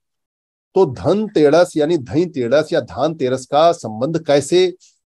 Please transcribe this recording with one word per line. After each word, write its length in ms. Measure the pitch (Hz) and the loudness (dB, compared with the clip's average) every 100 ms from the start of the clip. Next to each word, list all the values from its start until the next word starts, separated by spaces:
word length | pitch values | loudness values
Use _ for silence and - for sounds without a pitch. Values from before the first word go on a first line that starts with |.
| _ _ _ _ _ _ _ | _ _ _ _ _ _ _
तो 120 | 190 180 | 0 0
धन 420 | 117 139 202 214 | 0 -2 -2 -2
तेरस 480 | 170 147 160 175 156 | 2 4 4 2 0
यानी 220 | 147 170 | -2 -2
धई 280 | 120 123 117 | -2 -2 -2
तेरस 460 | 143 117 147 151 | -4 0 0 0
या 80 | 160 | -4
धान 340 | 113 - 151 | -4 -4 -4
तेरस 320 | 160 127 131 127 | -2 -4 -4 -2
का 260 | 143 170 | 2 2
संबंध 540 | 165 113 110 139 165 160 | 0 -6 -6 -6 -4 0
कैसे 500 | 143 139 180 185 180 _ _ | 0 2 0 0 -4 _ _